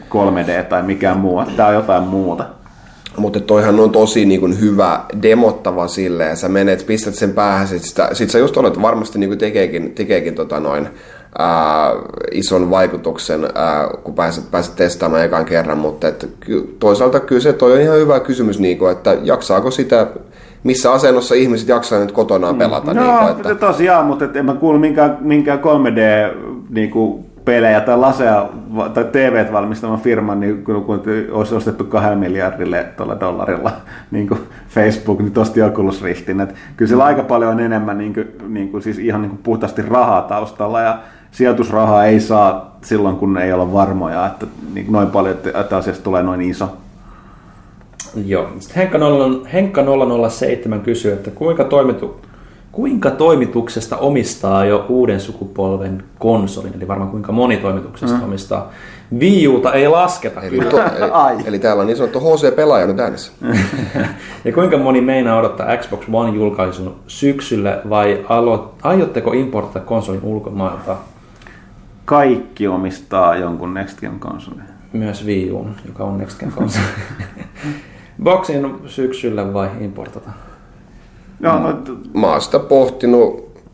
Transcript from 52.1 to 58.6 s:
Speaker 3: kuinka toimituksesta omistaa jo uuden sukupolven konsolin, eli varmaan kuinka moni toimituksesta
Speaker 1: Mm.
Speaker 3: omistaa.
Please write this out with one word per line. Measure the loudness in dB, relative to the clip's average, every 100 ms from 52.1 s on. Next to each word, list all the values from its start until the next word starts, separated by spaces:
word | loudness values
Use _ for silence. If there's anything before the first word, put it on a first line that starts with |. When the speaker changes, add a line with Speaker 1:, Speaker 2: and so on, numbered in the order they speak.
| -12 -20 -20 -20 -20 -14
Speaker 3:
kuinka | -6 -4 0 -2
toimituksesta | 2 4 4 2 -2 -4 -6 -6 -2
omistaa | 0 0 -2 -4 0 2 2
jo | 2 2
uuden | 2 2 0
sukupolven | -6 -10 -10 -4 -4 -2 -6 -8 -12 -4
konsolin, | 0 0 0 -6 -10
eli | -10 -8
varmaan | -6 -6
kuinka | -8 -4
moni | 0 2 0
toimituksesta | -2 -6 -8 -6 -4 -2
Speaker 1:
Mm. |
Speaker 3:
omistaa. | -4 -8 -6 -6